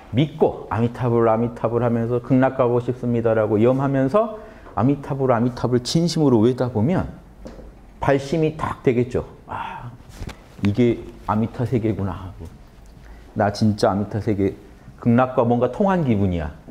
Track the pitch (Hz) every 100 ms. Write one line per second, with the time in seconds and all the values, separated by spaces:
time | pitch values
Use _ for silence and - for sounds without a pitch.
0 | - 110 151 - 95 - - 107 120 120
1 | 127 117 117 110 117 120 113 117 120 117
2 | 117 123 120 131 131 131 123 120 123 123
3 | 123 117 113 110 107 107 120 131 139 135
4 | 135 202 226 - - - - - 123 143
5 | - 135 131 117 123 123 120 123 123 165
6 | 170 160 143 117 113 127 123 107 123 180
7 | 71 - - - - - - - - -
8 | - 139 - 170 156 156 - - 135 117
9 | 123 82 - - - - - - - -
10 | - - - - - - 101 104 120 -
11 | - - - 107 113 - 117 123 110 95
12 | 98 90 92 - 82 - - - - -
13 | - - - 110 104 - 107 104 113 98
14 | 101 107 107 101 98 - - - - -
15 | 120 117 127 131 113 120 120 - 196 185
16 | 139 104 98 87 76 - -